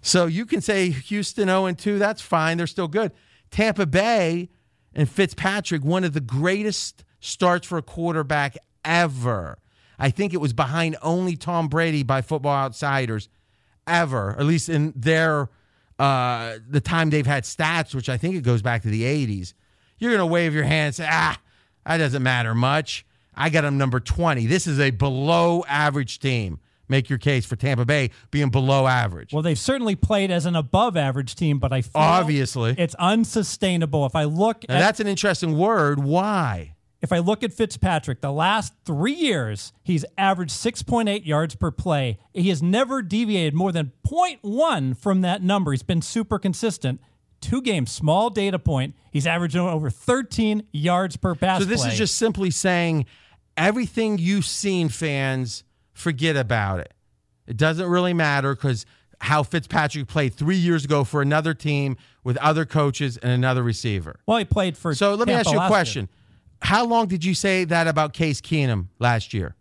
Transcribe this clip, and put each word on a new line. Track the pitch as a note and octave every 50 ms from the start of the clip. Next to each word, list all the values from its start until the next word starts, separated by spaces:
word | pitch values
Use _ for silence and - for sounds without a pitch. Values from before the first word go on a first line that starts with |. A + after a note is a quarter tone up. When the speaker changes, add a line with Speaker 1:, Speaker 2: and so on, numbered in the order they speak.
| -
Speaker 1:
So | - - F3+ F3
you | E3 D#3+ F3+ A#3+
can | A3 - G3+
say | - - G#3+ G3 F#3 F3+
Houston | D3+ B2+ - - G3+ G#3 G3+ - - - G3+ F#3+
oh | F#3 F#3+ F#3+
and | F#3 F3+
two, | - - G#3 G#3 G3+
that's | G3+ G3+ A3 -
fine. | - - - E3 D#3 D#3+ E3
They're | E3+ E3+
still | D#3+ - - F3+
good. | D#3+ D3 G#3 A3+ E3+ - _ _ _ _ _ _ _
Tampa | - - G#3+ A3 G3 G3+ G3
Bay | D#3 C3 F3+ G3+ A#3 A#3 A3 F3+ D#3+ E3 F3 F3 F3 _ _ _ _ _ _ _ _ _
and | - D3+ B2
Fitzpatrick, | - - G3 F3+ - - - F#3+ G3 G#3 - - F3 D#3 C3
one | D3 E3+ F#3 F#3
of | E3+ C#3
the | D#3
greatest | C3+ A2+ A#2+ C3+ D3+ F3+ F#3+ G3+ G#3 G#3+ G3 - - - - _ - _ _ _
starts | - - - - F#3 F3+ F3 F3 -
for | - F3
a | E3
quarterback | - - - E3+ E3 E3+ E3 D#3+ D3+ C3 D3+ D3 C#3+ C#3 - - _ _ _ _ _
ever. | D#3 E3 E3+ F3 D#3+ C3+ C3 A#2+ B2 A#2 G2 E2+ D2 A1+ - _ _ _ _ _ _ _ -
I | C3 C#3
think | - - G3+ G3+ E3
it |
was | F3+ D3 C#3+ A#2
behind | A2+ D3 B2+ C#3+ E3 E3 E3 D#3 - -
only | D#3 E3+ F3+ F#3 F3+ F3
Tom | - - F3 F3 E3+ E3
Brady | D3+ C3+ D#3+ E3 E3 D#3 D3 C#3
by | A#2+ C3+ C3+ B2+
Football | - D#3 D3+ C3 D3 C#3+
Outsiders | C#3 C3+ C3 A#2 - D3 C#3+ C#3 C#3 C3 A#2 A2+ G#2+ G#2 - _ _ _ _ _ _ _ _ _ _ _
ever, | - E3 E3+ E3+ D3 C3 A#2+ G2+ G2 - -
at | C#3+
least | D3 E3 D#3+ - -
in | E3 D3 D3+ D#3 D3
their, | C3+ A2+ D3+ D#3+ D#3+ E3 D#3+ D3+ D3 C#3 A#2 _ _ _ _ _ _ _ _ _ _
uh, | C#3+ C#3 C3+ B2+ B2 B2 B2 A#2 A2+ A#2 A2+ A2 A2+
the | A#2+ C#3+ D3
time | - - E3+ E3 D#3+ D#3
they've | D3+ D3+ C#3
had | C3 C#3+ C#3 -
stats, | - - - D#3+ D#3 E3 E3+ D3+ - -
which | C3+ A#2 -
I | C3
think | A#2+ - E3+ F#3+
it | F3+
goes | C3+ B2 B2 A2
back | G2+ B2+ A#2 A2+ F#2+
to | A2
the | G#2 A2 A2+
eighties. | B2+ C#3+ D3+ C#3 A2+ G#2 G2 F#2 F2+ - _ _ _ _ _ _ _ _ _
You're | A3 A#3+
gonna | A#3 G#3 F#3
wave | E3 E3+ F3 E3+ E3 D3+
your | D#3 D3
hand | C#3+ D3+ D#3+ D3+
and | D3 B2+
say, | - E3 D3+
"Ah, | E3 E3 D#3+ D#3 - - _ _ _ _ _ _ _ _ _
that | - D#3+
doesn't | E3 D#3+ C#3+ B2 C#3+ B2+
matter | B2+ B2+ B2 A#2+ A2+ A2+
much. | A#2 B2 C3 C#3+ D#3 D3+ - - - - _ _ _ _ _ _
I | - C#3 E3
got | D3 D#3+ D3
'em | D3 C#3
number | C#3 C#3 C3 B2 B2+
twenty." | B2 - - - E3+ E3 D3 B2+ A2+
This | A2+ D#3+ F#3 -
is | E3 D3 C3+
a | C#3+ C3+
below | B2 F#2+ C#3 C#3+ B2+ C3 C#3 D3+ E3+ E3+ E3+ E3+ E3+ E3+ F3
average | C#3 C#3+ C#3+ D3+ D3+ C#3 C#3+ C3+ A2 - -
team. | - C3+ B2+ A#2+ G#2+ F#2 D#2+ - _ _ _ _ _ _
Make | C3+ C3+ B2+ -
your | C#3 A#2
case | - C#3+ C#3+ B2+ A#2
for | - B2+
Tampa | G#2+ - C#3 C#3 A#2 A#2+
Bay | A#2+ D3 D3 C3+ A2+ - - - _
being | - C#3+ D3 C3+
below | A2 C3+ C3 C3 C3+ C3+ C3
average. | C3 B2+ B2 A#2 G#2+ F2 D#2 A#1+ -
Speaker 2:
Well, | - D3+ D#3
they've | E3+ D3+
certainly | - - - C4+ C4+ B3 A3 G3
played | - - - A3 G3+ G3 F#3+
as | F3+ F3 D3
an | F3+ F3
above | E3 D3+ B2 - F#3+ A3+ B3 F#3+
average | E3+ C#3+ C3+ B2+ C#3 C3+ A#2 -
team, | - F3+ D#3 C#3+ C#3
but | - C3+
I | C3 C3
feel | A#2+ - - D3+
Speaker 1:
Obviously. | D#3 D#3 E3+ F#3 F3+ D3+ D3+ C#3 C3+ - - C3 A#2 A2+ B2
Speaker 2:
it's | B2+ E3+ E3 -
unsustainable. | - F3 F3+ G#3 A3+ A3+ - - A3+ G3+ - - - - F#3+ F3+ E3+ E3 D3 C#3 D#3 C#3+
If | C3+ -
I | D#3+ D3+
look | D3+ D#3 E3 G3+ A3+ A3+ - -
Speaker 1:
Now, | - B2+
Speaker 2:
at | C#3
Speaker 1:
that's | E3+ G#3 G#3+ -
an | A3
interesting | G3+ G3 - - G#3 F3+ - - E3 D#3
word. | D3+ F3+ G#3+ A3+ G3+ D#3 C#3+ D3 C#3+ C#3+
Why? | C#3 D3+ F3+ F#3+ G#3 G#3+ F#3+ E3 B2+ G#2 E2+ D#2+ D2 D#2+ _ _ _ _ _
Speaker 2:
If | - - F#3
I | E3+
look | F3 F3+ G#3+ G#3+ -
at | A3 -
Fitzpatrick, | - A3+ G#3 - - - F#3 F3 D#3 - - C3 -
the | - C#3+
last | C#3 D3+ D#3+ F#3 G#3 A3 - - _ _ _
three | - D#3+ C#3+ E3 A#3+ C#4+
years, | F4 D#4+ C#4 G3+ D#3 B2 A2 G#2 G2 - - _ _
he's | _ - F#3 D#3 - - _
averaged | - G3 G3 G3 F3+ F3+ D3
six | - - - A3+ A#3 - -
point | - A#3+ A#3 A3+
eight | G#3 G3+ G3 -
yards | D3+ D3+ D3+ D#3+ D#3+ -
per | - - E3
play. | - - - F#3 D#3+ C#3+ C3+ B2 G#2+ - _ _ _
He | - F3 G3
has | F#3 C#3
never | D#3+ F3 F#3+ A3+ C4+ A#3+ C4+ C4+
deviated | A3 E3+ F#3 A3 A#3+ G#3+ G#3+ F#3 E3 D#3 C#3+
more | E3 F3+ G3
than | E3+ E3 D3+ C3 - _ _
point | - C#4+ E4 F4+ F4+ D#4 -
one | - G#3 G#3 B3 D#4+ E4 C#4 E3+ C3+ C3 B2
from | - - G#3 F#3+ F#3
that | F#3 F3+ F3+ G#3
number. | F#3 F3+ G3+ G3+ F#3 D3
He's | C#3 B2 -
been | - F3+ E3
super | - - - A#3 A3+ - A3
consistent. | F#3+ - G3 F3 - - A3+ F#3 - - C3 B2+ - _ _ _ _ _ _ _ _
Two | - - - C4
games, | B3+ B3 G#3 E3 B2+ G#2+
small | - - - D3+ D#3+ F#3 A3 A#3+
data | G3 G#3+ G3 G3 F#3 F3+
point. | - - D#3 C3 C3 C#3 - _ _ _
He's | - C#3+ C3+
averaging | E3 E3 F3 F3 E3+ C3 F3
over | F3 F#3 E3+ D#3 D3+ C3+
thirteen | G#2+ - - - B3 C4 B3+ - - - A3+ G#3+ G#3+ G#3 G#3 _ -
yards | D3+ D3 F3 F3 G3 G3 F#3 C#3+
per | - - F#3+ F3
pass | C#3 - F#3+ F#3 F#3
Speaker 1:
So | G3
this | F#3 A3+ F#3+
Speaker 2:
play. | B2+ A#2 A2+
Speaker 1:
is |
just | G#2+ A3 F#3 -
simply | - A3+ A3+ - F#3+ G3 F#3+
saying | D3 - - F#3+ F3+ F3 E3+ E3+ D#3+ D#3 B2+ - - _ _ _ _ _ _ _ _
everything | - D#3+ F#3+ G#3+ B3+ B3 - - A3+ A3 A3 G#3 F#3+
you've | E3 F3 G3 G3+ D3+
seen, | - - - - G3+ F#3+ F3+ E3+ D3+
fans, | - - E3 D#3 C#3+ C#3 C3+ C3+ C3 C3 B2+ A#2 - - _ _ _ _ _ _ _
forget | - - E3+ D#3 A#2+ D3+ E3 D3+
about | C#3 B2+ G2+ A#2+ A2 G#2 G2 F#2+ F2+
it. | - - _ _ _ _ _ _ _ _ _ _ _
It | - A#2
doesn't | G#2 D3+ D#3 D#3+ D#3+ F#3+
really | F3+ F3 F3+ F3+ F3+ F3+
matter | E3+ D#3+ D3 C#3+ C#3+ C3 C#3 C#3
'cause | - - C#3 B2+ A2+ - _ _ _ _ _ - _
how | - - D3+ D3+ C#3+
Fitzpatrick | - - E3 - - - D#3+ D3+ D3 - D3+ C3+
played | - - D#3 C#3+ C3 -
three | - D3 D#3 F#3+
years | F#3+ E3+ F3 E3+ D#3+ C3+
ago | C#3 D3+ C#3+ C#3
for | - - D3
another | C#3 C#3 D3 D#3 D#3 E3 D#3
team | - - D3+ D3 C#3+ C#3 C#3 C3 - - _ _ _ _
with | B2+ B2
other | B2+ C3 D#3 D#3 D#3 D#3+
coaches | - - D#3 D3 C#3+ C3 - D3 C3+ A#2
and | A#2+ - B2
another | B2 B2 B2 C3 B2+ B2+ A#2+
receiver. | A#2+ A2 - - A#2+ G#2 F#2+ D#2+ D2+ - - _
Speaker 2:
Well, | - A3
he | A#3 G3+
played | - - G#3+ F#3+ F3+ D3+
for | - - E3+ D3+
Speaker 1:
So | B2+ G3+ G3+ G3+
let | G3+ A#3+
me | A#3+ B3
Speaker 2:
Tampa | A#3+
Speaker 1:
ask | A3 E3+
you | D3
a | D#3
Speaker 2:
last | F3+
year. | F#3+
Speaker 1:
question. | G#3 G3 E3+ A#2 G#2 C#3 G2+ F#2 _ _ _ _ - _ _ - _ _ -
How | - F#3 A3 B3
long | A#3 A#3 A#3 A3+
did | F#3 F#3 F3+ D#3
you | F#3 F3+
say | - - G3 F#3+ F#3 F3+
that | D#3+ E3+ E3+ E3
about | E3 D#3 D3+ D#3 D3+ -
Case | - E3 D#3 C#3+ -
Keenum | - - E3 D#3 C#3 C3 A#2 G2+ F2 F#2 _ _
last | A#2+ A#2+ A#2+ A2+ - - -
year? | G#2+ F2 C#2 - _